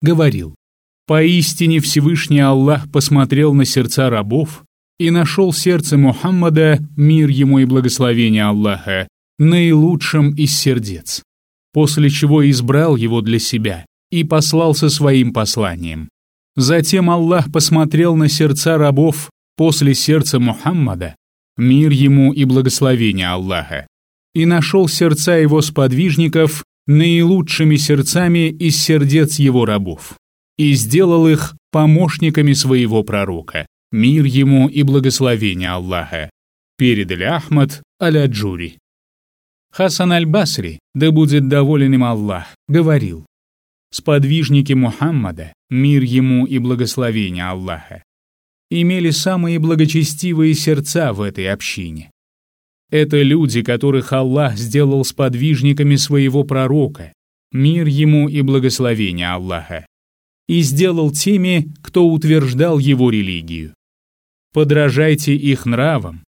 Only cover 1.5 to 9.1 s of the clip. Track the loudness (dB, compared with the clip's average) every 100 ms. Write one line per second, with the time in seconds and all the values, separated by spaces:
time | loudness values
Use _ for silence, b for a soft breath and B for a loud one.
1.5 | 0 0 0 0 0 0 0 0 2 4
2.5 | 2 2 0 -2 -2 2 2 2 2 2
3.5 | 2 2 0 -2 0 0 0 -2 -2 -4
4.5 | -10 _ _ _ -4 0 0 0 0 0
5.5 | 0 0 0 2 2 2 2 -2 0 2
6.5 | 2 2 2 -2 0 4 4 2 2 4
7.5 | 4 4 2 0 0 0 2 2 2 0
8.5 | 0 0 -2 -6 -6 -6